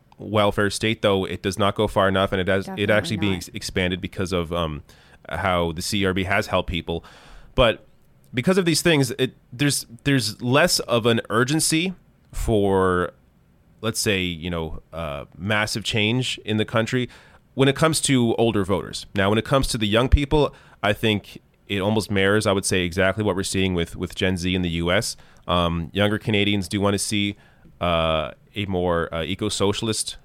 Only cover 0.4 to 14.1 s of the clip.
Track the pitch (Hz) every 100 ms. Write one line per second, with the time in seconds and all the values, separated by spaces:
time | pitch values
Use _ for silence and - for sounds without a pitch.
0.4 | 104 104 101 - 110 113 107 98 92 92
1.4 | 101 95 101 - 104 107 98 95 98 95
2.4 | 90 98 98 95 101 107 87 104 101 92
3.4 | - - - 98 90 90 95 - 90 90
4.4 | 80 87 82 73 - - - - - 82
5.4 | 98 90 85 80 - 107 95 92 90 101
6.4 | - 92 - 87 78 85 - - - -
7.4 | - - 117 - - _ _ _ - 123
8.4 | 165 190 170 147 175 147 120 - 131 -
9.4 | - 120 143 135 - 117 143 135 107 101
10.4 | 123 135 175 - - 117 117 117 - 110
11.4 | 127 156 - 160 185 180 _ _ _ -
12.4 | - 107 98 95 92 90 87 - _ _
13.4 | _ _ _ - 110 - 113